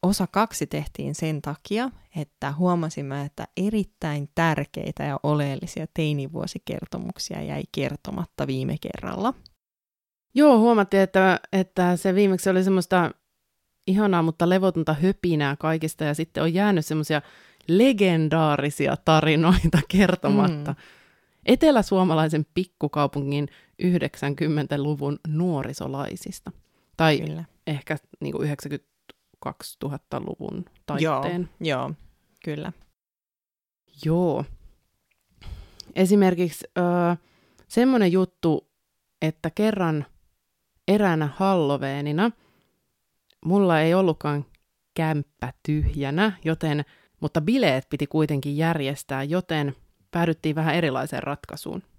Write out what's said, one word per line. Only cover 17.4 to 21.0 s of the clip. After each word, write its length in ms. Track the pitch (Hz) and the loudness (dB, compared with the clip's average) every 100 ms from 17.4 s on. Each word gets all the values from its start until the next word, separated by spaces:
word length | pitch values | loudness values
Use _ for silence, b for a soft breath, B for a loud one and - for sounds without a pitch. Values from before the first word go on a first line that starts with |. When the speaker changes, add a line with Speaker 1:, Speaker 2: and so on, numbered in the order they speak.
| b b - | b b 0
Speaker 2:
legendaarisia 1300 | 175 262 220 196 165 156 160 156 143 139 - 139 131 | 4 4 4 2 4 2 2 2 2 -2 -2 -2 0
tarinoita 840 | - 156 151 156 165 180 165 151 - | 2 4 4 4 6 4 4 2 2
<laughs> 60 | 185 | 2
kertomatta. 760 | 185 180 - 202 190 151 143 | 4 2 2 4 2 0 -6
Speaker 1:
Mm. 40 | 139 b b | -10 b b